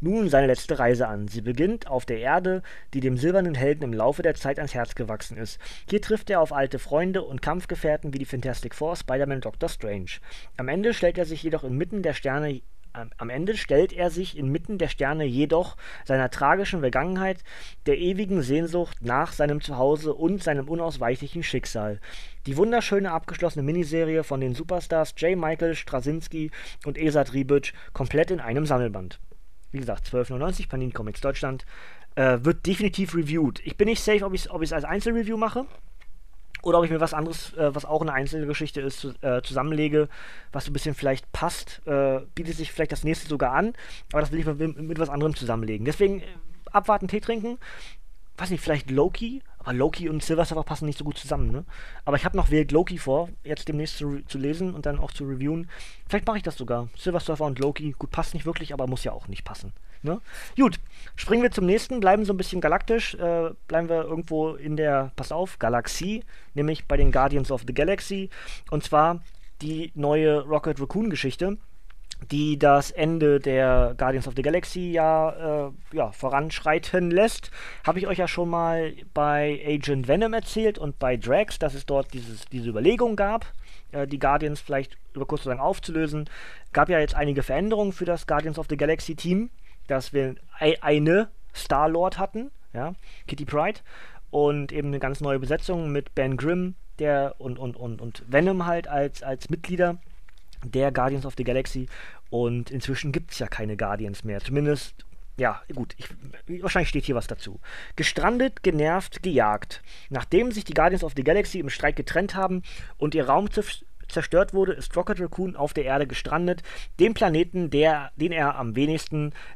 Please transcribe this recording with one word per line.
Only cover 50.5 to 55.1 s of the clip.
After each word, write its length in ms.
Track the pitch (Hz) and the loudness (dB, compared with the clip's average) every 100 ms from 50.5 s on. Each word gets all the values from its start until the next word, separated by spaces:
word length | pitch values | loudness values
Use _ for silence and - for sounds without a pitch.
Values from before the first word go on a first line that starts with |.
| 160 | 0
passen 240 | 156 151 151 | -2 -2 -2
nicht 120 | - | -2
so 60 | |
gut 140 | 147 - | -4 -6
zusammen, 320 | - 139 131 | -2 2 4
ne? 160 | 131 - - - - - | 2 -2 -10 -10 -6 0
Aber 100 | 143 | 2
ich 80 | |
hab 80 | - | 2
noch 180 | 185 147 | 2 4
wild 220 | 151 139 | 4 4
Loki 240 | 151 180 175 | 4 2 -2
vor, 320 | 139 143 175 - | 0 0 0 -6
jetzt 240 | 143 151 - | -8 -6 -4
demnächst 300 | 151 156 - | -4 -4 -4
zu 100 | 147 | -4
re-, 160 | 143 | -4
zu 140 | 143 135 | -6 -4
lesen 340 | 143 165 185 | -2 -2 -2
und 140 | 151 147 | -2 -2
dann 120 | 143 | 0
auch 140 | - | -2